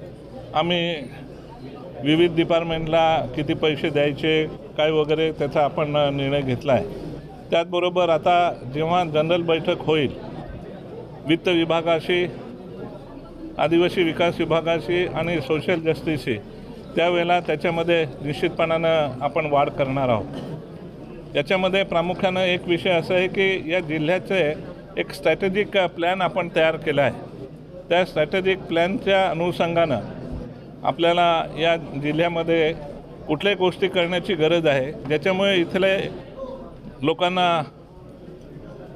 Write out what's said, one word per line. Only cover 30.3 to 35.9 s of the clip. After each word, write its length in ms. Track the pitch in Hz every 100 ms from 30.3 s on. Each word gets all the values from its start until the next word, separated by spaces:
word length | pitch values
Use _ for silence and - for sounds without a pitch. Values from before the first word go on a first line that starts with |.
| - - - - -
आपल्याला 600 | 139 139 170 175 170 165 156 143
या 160 | 165 170
जिल्ह्यामध्ये 960 | 139 139 147 156 170 165 165 165 156 156 - - - - -
कुठल्या 260 | 147 196
गोष्टी 340 | 185 185 - 185
करण्याची 460 | 180 170 180 180
गरज 340 | 165 156 170 156
आहे, 240 | 135 135
ज्याच्यामुळे 680 | - 135 151 190 185 202 190
इथले 540 | 156 185 190